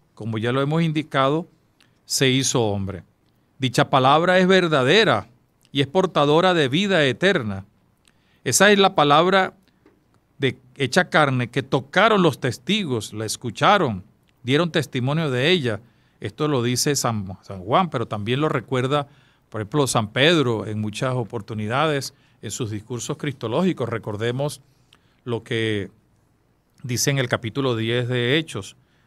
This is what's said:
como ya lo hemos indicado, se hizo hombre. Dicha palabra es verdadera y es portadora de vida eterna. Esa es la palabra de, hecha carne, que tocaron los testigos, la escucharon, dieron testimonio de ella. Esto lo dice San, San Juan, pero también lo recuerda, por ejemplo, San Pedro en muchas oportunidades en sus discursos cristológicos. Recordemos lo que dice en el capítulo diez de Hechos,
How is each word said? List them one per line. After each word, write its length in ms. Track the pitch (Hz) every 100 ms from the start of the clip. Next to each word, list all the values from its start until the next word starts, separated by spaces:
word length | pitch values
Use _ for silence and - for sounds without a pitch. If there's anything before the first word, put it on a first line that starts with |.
| _ -
como 220 | 110 110
ya 140 | 117
lo 100 | 131
hemos 200 | 143 160
indicado, 680 | 165 156 147 143 135 156 175 _ _ _ _ _ -
se 240 | - 135
hizo 340 | 131 127 135
hombre. 400 | 110 101 98 95 - _ _ _ _ -
Dicha 300 | 127 127 139
palabra 500 | 139 131 156 175 185
es 80 | 185
verdadera 800 | 190 175 151 127 196 190 113 - _ _ _ _
y 100 | 139
es 60 | 135
portadora 680 | 190 185 170 143 156 185
de 160 | 175 135
vida 360 | 151 202 185 139
eterna. 600 | 113 185 185 107 98 - _ _ _ _ _ _ _
Esa 280 | 135 123 196
es 80 | 202
la 160 | 190 190
palabra 580 | 147 147 175 190 185 - _ _ _ _ _ _ _ -
de, 200 | 135 - _ -
hecha 320 | 131 185 180
carne, 400 | 175 147 131 120
que 140 | 139
tocaron 580 | - 139 - 185 220 208
los 180 | 170 -
testigos, 720 | 131 - - 214 165 120 -
la 140 | 107 110
escucharon, 800 | - 120 101 151 202 147 95 - _ _ _
dieron 280 | 117 143 170
testimonio 580 | 160 131 131 123 156 156
de 220 | 123 147
ella. 300 | 185 123 104 - _ _ -
Esto 260 | 104 - 151
lo 160 | 135
dice 320 | 120 123 151 139
San, 420 | 127 110 92 92
San 180 | - 98
Juan, 300 | 92 151 185
pero 180 | 131 110
también 320 | 107 101 131
lo 80 | 156
recuerda, 600 | 147 101 131 131 147 139 _ _ _ _
por 120 | 110
ejemplo, 240 | 104 151 131
San 240 | 123 107
Pedro 540 | 123 147 170 127 110 101
en 140 | 107
muchas 360 | 107 104 131 127
oportunidades 960 | 117 117 98 107 107 127 156 143 131 - _ _
en 100 | 113
sus 200 | - 117
discursos 460 | 107 - 120 - 147
cristológicos. 720 | 151 127 113 131 185 - 113
Recordemos 720 | 110 110 101 117 123 147 - _ _ _ _ _ _ 123
lo 180 | 117
que 480 | - 117 110 104 98 _ _ _ _ _ _ _ _ _
dice 260 | 127 120 -
en 80 | 135
el 100 | 123
capítulo 480 | - 113 139 135 113
diez 320 | 113 120 120
de 300 | 123 120 156
Hechos, 400 | 156 113 - - _ _